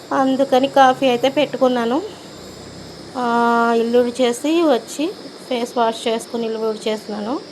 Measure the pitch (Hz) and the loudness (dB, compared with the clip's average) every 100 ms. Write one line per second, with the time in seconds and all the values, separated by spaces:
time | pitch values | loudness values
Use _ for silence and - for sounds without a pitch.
0 | - 277 269 262 269 254 269 277 262 254 | -4 0 2 2 2 4 4 6 4 6
1 | 269 240 262 277 285 240 262 247 233 262 | 2 2 2 0 -2 2 2 2 0 -2
2 | 415 - - - - - - - - - | -4 -10 -18 -18 -18 -18 -18 -18 -18 -18
3 | - - 247 233 233 233 233 233 233 240 | -12 -6 0 2 4 4 4 2 4 4
4 | 247 240 247 240 294 330 320 240 - - | 2 2 0 2 0 2 4 2 0 -4
5 | 320 427 - - - 247 233 247 226 220 | -4 -6 -14 -18 -6 -4 -4 0 0 0
6 | 240 226 226 233 226 220 220 214 226 214 | -2 -4 -4 -6 -4 -4 -4 -4 -4 -4
7 | - 214 208 302 - | -6 -8 -6 -6 -8